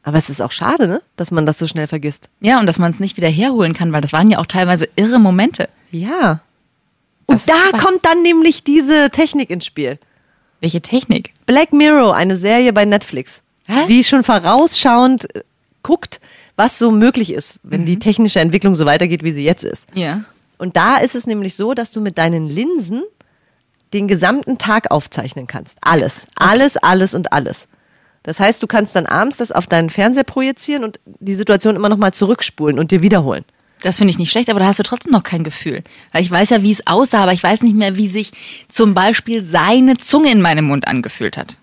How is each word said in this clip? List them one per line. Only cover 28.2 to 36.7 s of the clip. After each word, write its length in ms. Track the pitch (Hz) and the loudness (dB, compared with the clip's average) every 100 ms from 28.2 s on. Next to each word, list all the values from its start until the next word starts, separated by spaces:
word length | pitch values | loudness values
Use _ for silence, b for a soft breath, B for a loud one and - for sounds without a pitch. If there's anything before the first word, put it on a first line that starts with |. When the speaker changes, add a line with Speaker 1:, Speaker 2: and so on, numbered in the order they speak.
Speaker 1:
Das 160 | - - | -12 0
heißt, 240 | 196 - | 0 0
du 40 | 226 | -2
kannst 280 | 233 208 | -2 0
dann 100 | 185 | -4
abends 320 | 160 151 240 - | -2 -2 -2 -4
das 140 | 240 | -4
auf 160 | - 175 | -4 0
deinen 220 | 170 165 | 0 0
Fernseher 340 | 180 208 254 | 0 0 2
projizieren 600 | 269 269 262 269 - 294 | -2 -4 -4 -4 -6 -6
und 160 | 220 - - - | -6 -12 -20 -12
die 160 | 196 | -8
Situation 400 | 190 208 196 220 | -4 0 2 2
immer 140 | 196 208 | 0 0
noch 80 | 208 | 2
mal 140 | 202 | 0
zurückspulen 640 | - 196 240 - - 151 135 | 0 0 0 -4 -4 -2 -2
und 120 | 160 | 0
dir 100 | 190 | 2
wiederholen. 440 | 175 180 135 78 - _ _ _ | 4 2 0 -6 -10 _ _ _
Speaker 2:
Das 160 | 185 180 | -4 2
finde 120 | 202 | 2
ich 80 | 175 | 2
nicht 140 | 170 | -2
schlecht, 180 | 220 240 | -2 -2
aber 100 | 202 | 0
da 60 | |
hast 140 | 190 196 | 2 0
du 40 | |
trotzdem 280 | 202 247 349 | -4 -6 0
noch 100 | 233 | 0
kein 220 | - 170 | 0 -6
Gefühl. 400 | 156 - 160 - - b b | -6 -8 -8 -10 -12 b b
Weil 120 | 165 | -4
ich 80 | 180 | 0
weiß 180 | 175 208 | 0 2
ja, 140 | 233 | 2
wie 80 | 202 | 2